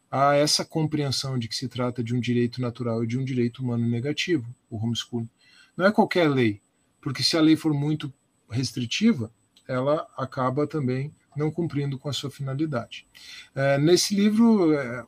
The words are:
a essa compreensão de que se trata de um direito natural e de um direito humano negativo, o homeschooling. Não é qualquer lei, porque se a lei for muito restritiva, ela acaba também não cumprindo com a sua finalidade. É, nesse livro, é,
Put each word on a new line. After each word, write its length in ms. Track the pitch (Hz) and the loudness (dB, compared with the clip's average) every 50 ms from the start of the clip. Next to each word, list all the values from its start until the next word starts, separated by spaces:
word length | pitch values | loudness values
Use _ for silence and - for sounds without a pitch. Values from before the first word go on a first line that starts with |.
| _ _ | _ _
a 260 | - 127 139 143 143 | 0 2 4 4 4
essa 280 | 143 147 151 - - 165 | 4 4 2 2 0 -2
compreensão 760 | - - 160 156 151 151 147 147 139 123 - - 135 131 127 | -2 -2 -2 -2 0 0 -2 -2 -2 -2 -4 -4 -4 -4 -4
de 100 | 117 110 | -4 -4
que 80 | - | -6
se 120 | - 131 123 | -8 -8 -6
trata 360 | - 127 123 123 120 - 120 | -4 -2 -4 -2 -2 -4 -4
de 120 | 113 123 | -2 -2
um 40 | 127 | -2
direito 420 | 113 123 120 120 120 120 120 - | 0 0 0 2 0 0 -2 -4
natural 420 | 123 120 117 - 123 117 113 117 120 | -6 -6 -6 -6 -4 -4 -2 -2 -2
e 40 | 110 | -2
de 100 | 117 131 | -4 -4
um 80 | 135 | -4
direito 380 | 127 135 123 120 120 120 - 131 | -2 -2 0 0 -2 -2 -4 -6
humano 240 | 123 120 117 117 117 | -4 -2 -2 0 0
negativo, 580 | 120 117 113 143 151 - - 190 175 147 117 120 123 _ _ - | 0 -2 -2 -4 -4 -4 -2 -2 -2 -2 -2 -6 -14 _ _ -12
o 80 | - 104 | -8 -6
homeschooling. 520 | 110 117 117 113 - - 123 117 113 113 _ _ _ _ _ - - _ _ | -4 -4 -4 -4 -6 -6 -6 -8 -8 -8 _ _ _ _ _ -20 -20 _ _
Não 100 | - 175 | 2 2
é 60 | 202 | 2
qualquer 380 | 208 - 196 - - 185 170 151 | 4 4 2 2 2 2 2 2
lei, 320 | 139 131 123 110 104 104 _ _ _ _ _ _ _ _ | 4 2 2 0 0 -4 _ _ _ _ _ _ _ _
porque 220 | - 139 131 - 131 | -10 -8 -6 -4 -2
se 120 | - - | 0 2
a 60 | 165 | 4
lei 140 | 156 160 160 | 4 4 4
for 180 | 156 - 160 151 | 4 2 0 0
muito 400 | 143 143 151 156 151 - 147 - _ _ _ _ _ _ - | 0 0 -2 -2 -4 -6 -8 -14 _ _ _ _ _ _ -8
restritiva, 840 | 107 123 135 120 - 131 123 113 - - 208 233 214 139 110 - _ _ _ _ _ _ _ - | -6 -4 -4 -4 -4 -6 -6 -4 -2 2 2 2 2 2 -2 -8 _ _ _ _ _ _ _ -6
ela 400 | 131 127 127 143 147 165 - - _ - | -4 -2 0 0 0 -2 -2 -6 _ -8
acaba 480 | 135 127 - 135 127 127 127 143 147 | -8 -8 -4 -2 -2 -2 0 -2 -2
também 480 | 147 - 156 139 123 127 131 139 151 - _ _ _ - | -2 -2 -2 -2 -2 -2 -2 -4 -6 -10 _ _ _ -6
não 160 | 143 151 156 | -4 -4 -4
cumprindo 480 | 156 - 170 156 - 143 143 139 139 127 | -2 -2 -4 -4 -2 -4 -4 -4 -6 -6
com 100 | - 147 | -8 -8
a 40 | 127 | -8
sua 180 | - - 135 | -6 -8 -8
finalidade. 760 | - - 139 135 135 139 160 160 143 117 110 - - - - _ - - - - - - - - - | -10 -8 -8 -6 -4 -4 -4 -2 -4 -4 -6 -8 -14 -20 -20 _ -20 -20 -20 -20 -20 -20 -20 -10 -4
É, 240 | 135 135 139 139 143 | 0 2 2 4 4
nesse 380 | 143 160 180 175 - - 202 | 6 6 6 4 4 2 2
livro, 580 | 196 202 214 208 214 233 233 220 208 175 160 151 | 2 2 4 6 6 6 6 6 6 6 4 2
é, 320 | 143 135 117 120 123 113 | 2 0 -4 -8 -10 -12